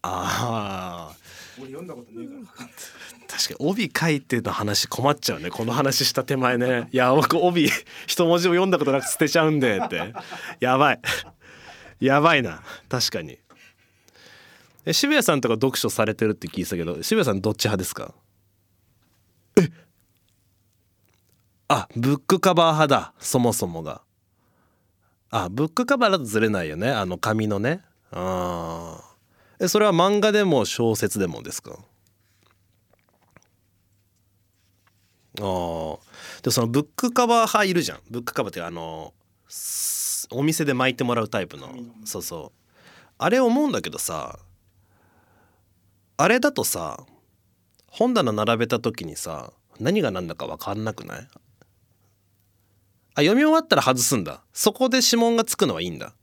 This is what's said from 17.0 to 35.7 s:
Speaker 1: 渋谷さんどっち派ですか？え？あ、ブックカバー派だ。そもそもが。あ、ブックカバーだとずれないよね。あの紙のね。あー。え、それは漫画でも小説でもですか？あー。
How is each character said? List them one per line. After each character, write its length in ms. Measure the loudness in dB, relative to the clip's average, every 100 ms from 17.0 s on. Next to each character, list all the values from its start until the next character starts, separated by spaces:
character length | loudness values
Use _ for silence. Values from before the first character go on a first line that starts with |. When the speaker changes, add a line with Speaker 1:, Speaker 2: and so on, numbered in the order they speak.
Speaker 1:
渋 200 | 0 2
谷 20 | 2
さ 80 | 0
ん 40 |
ど 100 | -2
っ 40 | -2
ち 100 | -2
派 120 | -2
で 60 |
す 100 | -4
か？ 220 | -8 -14 -16 _ _ _ _ _ _ _ _ _ _ _ _ _ 4
え？ 120 | 4 -4 _ _ _ _ _ _ _ _ _ _ _ _ _ _ _ _ _ _ _
あ、 200 | -2 -2 -2
ブ 200 | 0 0
ッ 40 |
ク 200 | 2 4
カ 160 | 6 6
バ 80 |
ー 40 | 6
派 160 | 6 4
だ。 260 | 4 2 _
そ 180 | -2 2
も 160 | 2
そ 140 | 2 -4
も 160 | -6
が。 180 | -10 -12 _ _ _ _ _ _ _ _ _ _ _ _ _ -4
あ、 140 | -4
ブ 160 | -2 -2
ッ 80 |
ク 140 | -2 0
カ 100 | 2
バ 120 | 2
ー 20 |
だ 80 | 2
と 60 | 0
ず 140 | 0
れ 80 | 2
な 160 | 0
い 60 | -4
よ 60 | -4
ね。 160 | -2
あ 120 | -2 -4
の 100 | -2
紙 300 | -2 0 0
の 100 | -2
ね。 240 | -2 -4 _ _ _
あ 920 | -8 -4 -4 -4 -6 -8 -10 -12 -16 -20 _ _ _ _ _
ー。 60 | 0
え、 20 |
そ 120 | 4
れ 60 | 4
は 60 |
漫 280 | 4 4 4
画 120 | 4
で 120 | 4
も 200 | 4 2
小 320 | 2 0 0 2
説 220 | -2 -2
で 80 | -4
も 160 | -6
で 100 | -10
す 120 | -12
か？ 160 | -14 -18 -20 _ _ _ _ _ _ _ _ _ _ _ _ _ _ _ _ _ _ _ _ _ _ _ _ _ _ _ _ _ _ _ _ _ _ -8
あ 20 |
ー。 580 | -4 -4 -4